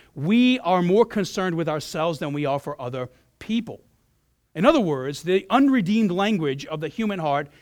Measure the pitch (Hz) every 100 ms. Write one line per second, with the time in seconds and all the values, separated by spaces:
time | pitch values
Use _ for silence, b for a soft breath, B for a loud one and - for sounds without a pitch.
0 | b - 147 226 247 254 170 185 175 196
1 | 226 220 185 - 185 165 160 151 - 170
2 | 160 156 156 143 143 139 143 143 127 127
3 | 123 b b - - 226 - 101 _ _
4 | _ _ _ _ _ - 220 320 190 139
5 | 131 143 165 190 190 226 277 262 175 214
6 | 220 175 196 214 151 139 139 156 156 -
7 | 220 196 160 143 147 b